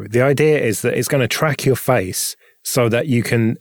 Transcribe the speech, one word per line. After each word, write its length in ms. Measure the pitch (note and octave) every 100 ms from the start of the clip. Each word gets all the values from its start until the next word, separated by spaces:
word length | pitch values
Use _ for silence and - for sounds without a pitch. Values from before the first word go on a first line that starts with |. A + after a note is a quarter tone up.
| G2+
the 160 | A#2
idea 360 | C3+ C#3 D#3 D3+
is 220 | A#2 G2+
that 140 | B2 A#2+
it's 100 | B2
gonna 200 | C#3+ A#2
track 360 | - D#3 C3+
your 120 | C#3 B2
face 600 | - B2 F#2 - - - _ _
so 260 | - - A#2+
that 160 | A#2 D#3+
you 160 | A#2+
can 340 | - A#2 A2+ -